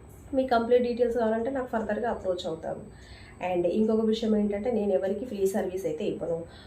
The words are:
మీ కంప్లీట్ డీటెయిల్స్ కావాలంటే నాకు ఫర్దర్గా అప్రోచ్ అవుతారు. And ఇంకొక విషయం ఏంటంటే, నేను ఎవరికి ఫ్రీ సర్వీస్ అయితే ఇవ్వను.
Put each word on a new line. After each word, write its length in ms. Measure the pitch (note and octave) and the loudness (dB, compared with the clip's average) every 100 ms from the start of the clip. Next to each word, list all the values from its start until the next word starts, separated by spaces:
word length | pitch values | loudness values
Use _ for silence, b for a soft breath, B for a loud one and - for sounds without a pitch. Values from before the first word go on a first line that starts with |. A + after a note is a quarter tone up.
| - - - | -20 -20 -4
మీ 140 | C4+ C4 | -2 2
కంప్లీట్ 360 | A#3 A3+ B3 | 2 4 4
డీటెయిల్స్ 340 | A#3 A#3+ A#3 A#3+ | 4 2 0 2
కావాలంటే 340 | A3 A3+ A#3 | 0 0 0
నాకు 160 | C#4 B3 | -4 -4
ఫర్దర్గా 420 | A3+ G#3 G#3+ A#3 | -4 -4 -2 -2
అప్రోచ్ 380 | - F#3 F3+ F3 | -2 -4 -4 -4
అవుతారు. 320 | E3 - - - B B B B B F3+ | -6 -8 -10 -12 B B B B B -2
And 120 | F3 F3 | 2 2
ఇంకొక 400 | G#3+ A3 A3 A3 | 4 4 4 2
విషయం 300 | A3 A3 G#3 | 2 2 2
ఏంటంటే, 360 | G#3 G3+ B3 | 2 0 0
నేను 220 | A3 G3+ | 0 2
ఎవరికి 320 | F#3 F#3+ G#3 - | 2 2 -2 -4
ఫ్రీ 220 | G3+ F#3+ | -2 0
సర్వీస్ 380 | G#3+ F#3 F#3 E3+ | 0 -2 -4 -4
అయితే 200 | D3+ G#3 | -4 -4
ఇవ్వను. 400 | - E3+ E3 E3 B | -4 -4 -4 -6 B